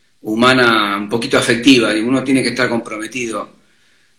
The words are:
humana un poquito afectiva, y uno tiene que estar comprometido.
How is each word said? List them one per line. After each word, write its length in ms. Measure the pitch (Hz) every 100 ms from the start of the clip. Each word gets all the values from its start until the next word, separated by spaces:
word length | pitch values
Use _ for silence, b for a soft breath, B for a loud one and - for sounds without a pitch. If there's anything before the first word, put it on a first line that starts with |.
| b b
humana 760 | - 110 123 131 120 113 104 101
un 120 | 104
poquito 280 | 117 - 131
afectiva, 580 | 120 117 139 127 110 107
y 40 |
uno 240 | 117 131
tiene 180 | 127 131
que 80 | 123
estar 200 | 123 123
comprometido. 880 | 113 104 107 107 131 117 107 98 _ _ _ _ _ _